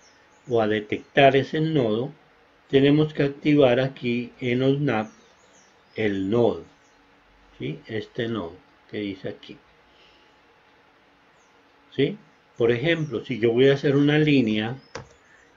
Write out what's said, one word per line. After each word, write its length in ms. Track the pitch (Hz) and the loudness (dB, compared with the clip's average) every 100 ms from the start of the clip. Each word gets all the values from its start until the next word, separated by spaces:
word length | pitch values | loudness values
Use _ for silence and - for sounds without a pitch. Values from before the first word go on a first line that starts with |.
| _ _ _ _ - | _ _ _ _ -4
o 140 | 117 | -2
a 80 | 107 | 0
detectar 680 | 107 104 135 - - 139 135 | -2 -4 -8 -4 4 4 4
ese 240 | 127 156 | 0 -4
nodo, 520 | 160 156 113 110 139 - _ _ _ _ _ | -2 0 0 -2 -6 -10 _ _ _ _ _
tenemos 460 | 135 139 147 151 | 2 4 4 2
que 80 | - | 0
activar 580 | 143 139 156 147 131 120 | -4 -2 2 4 4 4
aquí 520 | 131 - 123 120 120 - | -2 -4 -4 -4 -6 -8
en 220 | 127 123 | -4 0
osnap 480 | 135 139 143 110 107 - _ _ _ _ _ _ _ - | 0 0 0 -2 -4 -12 _ _ _ _ _ _ _ -4
el 320 | 107 98 95 | -4 -2 -2
nodo, 360 | 117 113 87 - _ _ _ _ _ _ _ _ - | 0 0 -2 -8 _ _ _ _ _ _ _ _ -14
¿sí? 200 | 127 156 - | -12 -12 -12
Este 420 | 110 - - 113 | -12 -10 -8 -6
nodo 280 | 113 85 87 _ _ _ | -6 -8 -14 _ _ _
que 80 | 107 | -10
dice 320 | 104 92 107 | -8 -10 -12
aquí, 260 | - - 104 _ _ _ _ _ _ _ _ _ _ _ _ _ _ _ _ _ _ _ _ _ _ _ - | -14 -18 -20 _ _ _ _ _ _ _ _ _ _ _ _ _ _ _ _ _ _ _ _ _ _ _ -4
¿sí? 220 | 147 208 - _ _ - | -4 -4 -18 _ _ -2
Por 120 | 117 | 0
ejemplo, 520 | 120 160 165 147 107 | 0 -2 -2 -4 -8
si 140 | - 117 | -8 -2
yo 140 | 117 | 0
voy 180 | 117 135 | 4 4
a 40 | |
hacer 220 | 139 151 139 | 4 2 2
una 220 | 143 151 | 2 2
línea 580 | 151 139 110 107 110 131 - - - _ _ _ _ | 4 2 2 0 -4 -8 -14 -18 -18 _ _ _ _